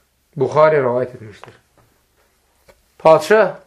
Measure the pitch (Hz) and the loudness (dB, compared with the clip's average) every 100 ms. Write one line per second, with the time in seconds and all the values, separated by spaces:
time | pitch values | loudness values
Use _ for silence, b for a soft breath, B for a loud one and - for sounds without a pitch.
0 | _ _ _ - 131 147 156 151 123 123 | _ _ _ -6 -2 0 2 0 -2 -4
1 | 123 - 110 92 - - _ _ _ _ | -8 -12 -20 -20 -20 -20 _ _ _ _
2 | _ _ _ _ _ _ _ _ _ _ | _ _ _ _ _ _ _ _ _ _
3 | 160 156 156 220 190 - | 2 2 2 0 0 -4